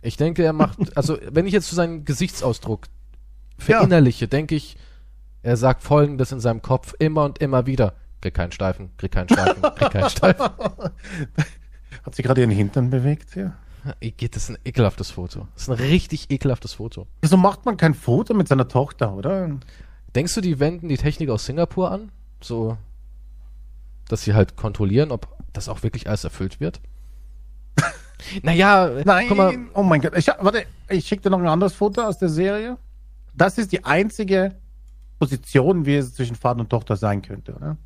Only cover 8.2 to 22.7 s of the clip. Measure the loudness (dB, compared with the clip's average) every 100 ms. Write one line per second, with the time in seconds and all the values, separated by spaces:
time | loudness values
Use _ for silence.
8.2 | -6 -4 -6 -2 -4 -4 -10 -10 -4 -2
9.2 | 2 4 4 2 -2 0 -2 0 -2 2
10.2 | 2 4 0 -2 -8 -6 -10 -10 -14 -10
11.2 | -8 -4 -6 -6 -20 -20 -20 -16 -14 -6
12.2 | 0 2 4 2 0 0 0 0 0 -2
13.2 | -6 -8 -8 -10 -20 -16 -14 -10 -12 -8
14.2 | -8 -6 -8 -8 -6 4 4 2 -10 -8
15.2 | -10 -10 -14 -12 -6 -2 2 2 2 -8
16.2 | -4 -2 -2 -2 -8 -12 -12 -12 -16 -2
17.2 | 4 6 6 2 -4 2 2 2 0 0
18.2 | 2 0 2 2 2 0 0 -2 -4 -4
19.2 | -4 -4 -4 -8 -12 -20 -20 -20 -4 -2
20.2 | -2 -2 -2 0 0 -2 -4 0 0 -2
21.2 | -2 -2 -4 -4 -2 -2 -2 -4 -10 -20
22.2 | -20 -20 -8 -4 -4